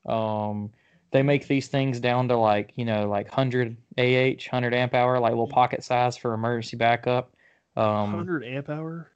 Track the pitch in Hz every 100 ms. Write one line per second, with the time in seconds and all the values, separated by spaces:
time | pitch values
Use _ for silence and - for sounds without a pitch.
0 | - 113 110 107 107 104 104 - _ _
1 | _ 135 139 143 - 139 131 143 135 120
2 | 120 123 127 120 110 104 104 - 117 107
3 | 104 101 101 - 131 123 117 117 - -
4 | 123 127 131 - - 127 123 123 123 127
5 | 123 127 117 117 117 - 123 123 - 123
6 | 123 120 120 110 117 120 110 120 117 117
7 | 123 123 123 _ _ _ _ - 110 104
8 | 104 104 180 160 117 131 143 151 160 165
9 | 156